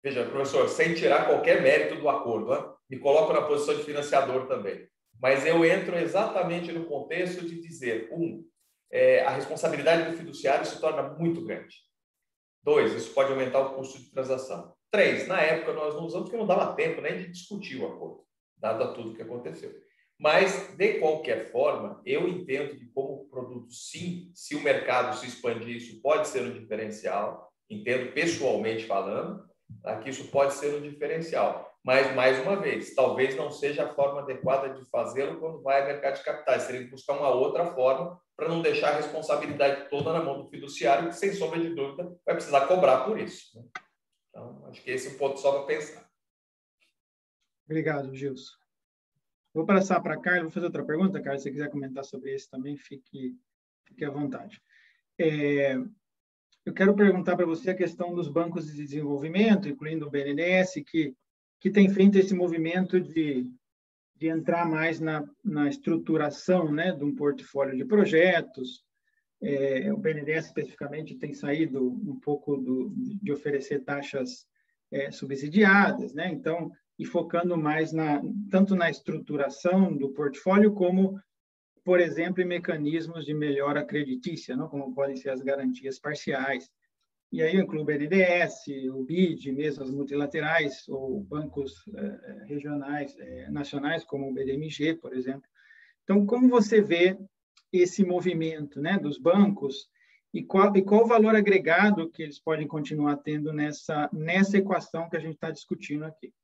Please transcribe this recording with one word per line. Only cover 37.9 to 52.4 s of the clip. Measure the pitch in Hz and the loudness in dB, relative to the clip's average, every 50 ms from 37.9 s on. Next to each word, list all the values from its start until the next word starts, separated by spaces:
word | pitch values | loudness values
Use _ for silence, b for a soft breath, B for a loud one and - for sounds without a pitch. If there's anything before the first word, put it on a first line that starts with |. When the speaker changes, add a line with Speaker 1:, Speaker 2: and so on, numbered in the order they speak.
| 135 - 175 175 - - _ _ _ | 4 2 -2 -8 -10 -14 _ _ _
Speaker 1:
para | - 156 165 | -6 -4 -2
não | 170 165 | -2 0
deixar | 160 151 143 147 147 147 | 0 0 2 2 2 2
a | 147 | 0
responsabilidade | 147 147 - - 156 151 - 147 143 151 147 147 - 139 139 139 - - - | 0 -2 -4 -6 -8 -2 -2 -2 -2 -2 -6 0 2 2 2 2 0 -4 -6
toda | 147 143 - 160 | -4 -2 -2 0
na | 165 170 | 0 -2
mão | 165 139 135 139 - | -2 -2 -6 -6 -10
do | - | -14
fiduciário, | - 135 139 139 - - 160 143 139 139 165 | -14 -14 -14 -12 -10 -2 2 2 2 2 2
que, | 170 - | -4 -4
sem | - 202 196 | -2 -2 -2
sombra | - - 165 160 165 165 | -2 -2 -4 -4 -2 -2
de | 165 165 165 | -4 -4 -2
dúvida, | 147 139 139 139 135 135 147 - _ _ | -4 -6 -6 -6 -8 -10 -10 -12 _ _
vai | - - | -2 -2
precisar | - - - 143 139 - | -2 -2 2 4 4 6
cobrar | - 185 - 143 135 131 131 - | 6 4 6 6 6 6 4 4
por | - - | -2 -4
isso, | - - - - - - _ _ | -4 -6 -8 -10 -16 -20 _ _
né? | - - _ _ - _ _ _ _ _ _ _ _ _ _ | -20 -20 _ _ -20 _ _ _ _ _ _ _ _ _ _
Então, | _ 110 113 123 - - - | _ -18 -18 -18 -18 -20 -20
acho | - - - _ | -20 -20 -16 _
que | 135 | -8
esse | 127 131 127 | -8 -8 -8
é | 135 | -10
um | - | -6
ponto | - 147 - - - | -4 -2 -2 -2 2
só | - 139 139 | 2 2 2
para | 143 - | 2 -2
pensar. | - 139 - - - - - _ _ _ _ _ _ _ _ _ _ _ _ _ _ _ _ _ _ _ _ _ _ _ _ _ _ _ _ _ _ _ _ _ | -2 -4 -4 -6 -12 -14 -20 _ _ _ _ _ _ _ _ _ _ _ _ _ _ _ _ _ _ _ _ _ _ _ _ _ _ _ _ _ _ _ _ _
Speaker 2:
Obrigado, | _ 156 160 151 156 151 143 135 131 135 | _ -4 -2 -2 0 -2 -2 -4 -8 -10
Gilson. | 131 139 139 127 127 - - _ _ _ _ _ _ _ _ _ _ _ _ _ _ _ _ _ _ _ _ _ | -8 -8 -8 -8 -8 -14 -20 _ _ _ _ _ _ _ _ _ _ _ _ _ _ _ _ _ _ _ _ _
Vou | 156 160 | -4 2
passar | 208 196 185 190 190 190 170 | 4 4 4 6 4 2 0
para | 156 156 151 | 2 -2 -6
a | 151 | -4
Carla, | - 180 180 180 160 | 0 2 2 2 0
vou | 160 | -2
fazer | - 175 175 | -6 -4 -6
outra | 170 - 139 - | -4 -4 -6 -4
pergunta, | 151 151 160 190 190 160 143 | -2 0 2 2 0 0 -2
Carla, | 127 139 139 135 | -6 -6 -6 -6
se | 135 | -6
você | 139 | -8
quiser | 131 143 147 143 | -8 -6 -8 -6
comentar | - 143 135 131 127 135 131 | -6 -8 -10 -8 -10 -12 -12
sobre | - - 131 123 135 135 | -12 -14 -12 -10 -8 -8
esse | 135 | -8